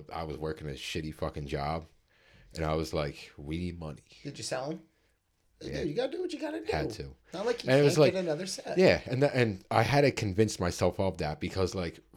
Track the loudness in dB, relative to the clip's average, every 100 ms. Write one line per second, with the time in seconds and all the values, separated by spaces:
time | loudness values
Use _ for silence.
0 | -10 -8 -8 -6 -6 -6 -8 -10 -8 -6
1 | -8 -6 -6 -6 -6 -4 -2 -4 -8 _
2 | _ _ _ -20 -14 -6 -2 0 -2 -2
3 | -4 -6 -16 -14 -8 -4 -4 -6 -10 -12
4 | _ -16 -14 -10 -8 -6 -6 -8 -12 _
5 | _ _ _ _ _ _ -8 -4 -2 -2
6 | -2 -4 -6 -6 -6 -6 -4 -2 -2 -6
7 | -12 -14 _ -4 -2 -2 2 6 6 8
8 | 6 4 0 -2 -4 -8 -2 4 6 6
9 | 2 2 2 4 2 0 0 2 4 6
10 | 4 4 0 2 2 2 -2 2 0 2
11 | -2 0 -4 -4 -4 0 0 0 -4 -6
12 | _